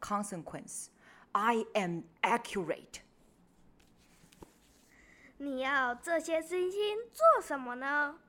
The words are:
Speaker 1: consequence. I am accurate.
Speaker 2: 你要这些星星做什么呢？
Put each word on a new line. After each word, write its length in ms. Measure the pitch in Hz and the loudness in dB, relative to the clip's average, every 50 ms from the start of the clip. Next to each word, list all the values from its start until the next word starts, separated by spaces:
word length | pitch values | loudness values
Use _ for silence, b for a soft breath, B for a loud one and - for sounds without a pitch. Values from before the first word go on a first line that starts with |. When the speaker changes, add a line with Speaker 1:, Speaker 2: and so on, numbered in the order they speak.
Speaker 1:
consequence. 880 | - - 208 202 208 - 190 165 151 - - - - - - - - - B B B B B B B B | -6 -4 -4 -4 -4 -4 -8 -10 -10 -10 -12 -14 -12 -12 -12 -14 -14 -14 B B B B B B B B
I 320 | - 202 214 233 233 226 220 - - | -2 2 2 4 2 2 0 0 0
am 280 | 214 185 175 170 165 - - - - | 0 0 0 -2 -4 -6 -10 -6 -2
accurate. 800 | - 190 226 233 - - - 202 170 143 - - - - - - - _ _ _ _ _ _ _ _ _ _ _ - - - _ - _ _ _ - _ - _ - - - - - - _ _ _ _ _ B B B B B B B B B B B B - | 2 2 2 2 0 -4 -6 -4 -4 -4 -6 -6 -8 -18 -20 -20 -20 _ _ _ _ _ _ _ _ _ _ _ -20 -20 -20 _ -20 _ _ _ -20 _ -20 _ -20 -20 -20 -20 -20 -20 _ _ _ _ _ B B B B B B B B B B B B -8
Speaker 2:
你 220 | 285 285 269 254 | -6 -6 -4 -2
要 340 | 262 269 285 269 254 240 240 | -2 0 2 2 2 2 -2
这 240 | 247 - 339 339 320 | -4 -2 0 0 0
些 240 | 320 330 320 320 | 2 0 -2 -2
星 280 | 320 330 349 370 359 370 | -2 -2 -2 0 0 0
星 280 | 381 403 415 415 427 440 480 466 | 0 0 0 0 0 -4 -6 -8
做 280 | - - 640 659 587 427 | -2 6 8 8 8 8
什 180 | - - 294 269 | 2 -2 -6 -6
么 180 | 254 240 247 | -4 -8 -8
呢？ 420 | 254 269 277 294 294 294 285 311 - _ | -6 -4 -2 0 0 0 -2 -4 -12 _